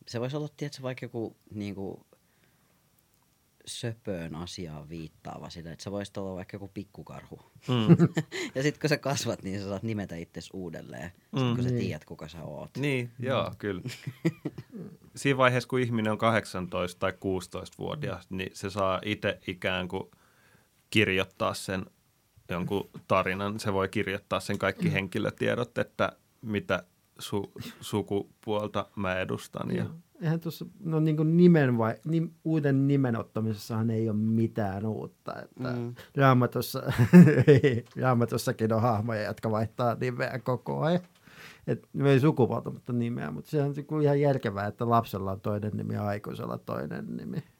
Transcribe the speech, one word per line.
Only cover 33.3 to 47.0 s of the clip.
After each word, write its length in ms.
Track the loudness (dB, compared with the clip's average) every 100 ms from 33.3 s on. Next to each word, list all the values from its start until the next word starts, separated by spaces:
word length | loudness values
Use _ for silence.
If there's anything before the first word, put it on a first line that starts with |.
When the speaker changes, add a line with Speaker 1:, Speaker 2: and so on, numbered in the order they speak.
| -4 -2 -4 -4 -2 0
Speaker 3:
ei 180 | 2 0
ole 80 | 0
mitään 680 | 2 2 2 0 -4 -2 -4
uutta, 560 | -6 -8 _ -12 -12
että 300 | -14 -8 -6
Speaker 1:
Mm. 220 | -4 -6 -10 -10 4
Speaker 3:
Raamatussa, 640 | 6 8 4 0 -4 -6 -4 2 10 12 12 10
<laughs> 600 | 8 8 8 2 -4 -2
Raamatussakin 720 | 2 4 2 0 -2 0 0
on 100 | 2
hahmoja, 400 | 2 2 -2 -4
jotka 280 | -4 -4 -2
vaihtaa 440 | 0 -2 0 -2
nimeä 440 | 0 -4 -4 -6 -4
koko 420 | -4 -4 -4 -2
ajan. 200 | 0 0 -4 _ -20 -20 -20 -12 -6
Et, 220 | -6 -6
no 160 | 0 4
ei 120 | 6
sukupuolta, 500 | 6 4 2 2 -4
mutta 220 | -10 -4
nimeä, 380 | -2 -2 -4 -6
mutta 200 | -8 -4
se 120 | -2
on 100 | -2
niinku 260 | -4 -6 0
ihan 200 | 2 4
järkevää, 460 | 2 2 -2 -2 -4
että 240 | -2 2
lapsella 420 | 2 2 -6 -4
on 80 | -4
toinen 320 | -4 -2 -2 -4
nimi 180 | -4
ja 120 | -2 -2
aikuisella 520 | -4 -6 -10 -8 -8
toinen 580 | -6 -6 -6 -8